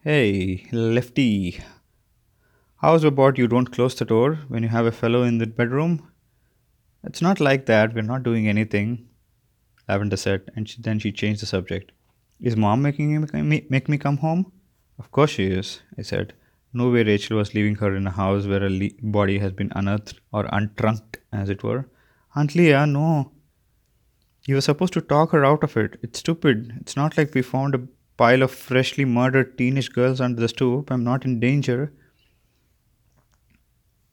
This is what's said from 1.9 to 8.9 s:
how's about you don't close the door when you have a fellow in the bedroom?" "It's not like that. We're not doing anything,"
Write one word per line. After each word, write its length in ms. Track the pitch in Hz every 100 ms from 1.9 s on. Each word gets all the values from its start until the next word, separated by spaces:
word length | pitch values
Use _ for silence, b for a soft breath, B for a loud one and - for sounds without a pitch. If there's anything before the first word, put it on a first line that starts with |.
| _ _ _ _ _ _ _ _ _ 151
how's 200 | 165 156
about 300 | 139 135 131
you 60 | 120
don't 200 | 120 127 -
close 180 | 123 -
the 100 | 117
door 140 | 113 131 156 139
when 140 | 117 113
you 40 | 117
have 120 | 117
a 80 | 113
fellow 180 | 117 123 123
in 80 | 117
the 40 | 113 113
bedroom?" 320 | 120 131 165 165 - _ _ _ _ _ _ _ _ _ -
"It's 140 | - 170
not 180 | 196 143
like 160 | 135 135
that. 240 | 110 110 117
We're 160 | 107
not 140 | 131 123
doing 200 | 113 110
anything," 380 | 104 107 104 104